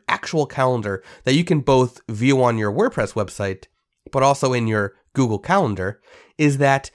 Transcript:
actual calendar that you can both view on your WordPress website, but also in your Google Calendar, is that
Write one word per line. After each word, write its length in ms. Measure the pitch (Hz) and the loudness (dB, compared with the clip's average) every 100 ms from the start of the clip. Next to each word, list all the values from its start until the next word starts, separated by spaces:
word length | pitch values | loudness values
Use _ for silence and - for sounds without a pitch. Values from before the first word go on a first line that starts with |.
| - | -6
actual 400 | - - 160 139 | -6 -4 -4 -4
calendar 560 | - 131 120 104 98 - - 127 | 0 0 0 -4 -8 -10 -6 0
that 100 | 147 | 2
you 80 | |
can 160 | 175 156 | 2 0
both 420 | 131 131 123 - - | 4 4 2 -2 -10
view 320 | 107 127 135 | -2 2 4
on 140 | 120 113 | 2 2
your 160 | 104 | -2
WordPress 400 | 120 254 - 101 | 0 -2 -2 -4
website, 520 | 110 98 - 98 95 - _ _ _ - | -4 -6 -6 -6 -6 -14 _ _ _ -6
but 120 | 131 | 0
also 280 | 135 139 131 | 0 2 0
in 140 | 123 110 | 0 0
your 300 | 107 101 _ _ | -2 -4 _ _
Google 240 | 135 123 101 | -2 0 -2
Calendar, 640 | - 196 135 95 92 - _ - _ - | 0 0 0 -2 -6 -8 _ -20 _ 0
is 180 | 151 135 | 0 2
that 320 | 139 135 - | 2 0 -2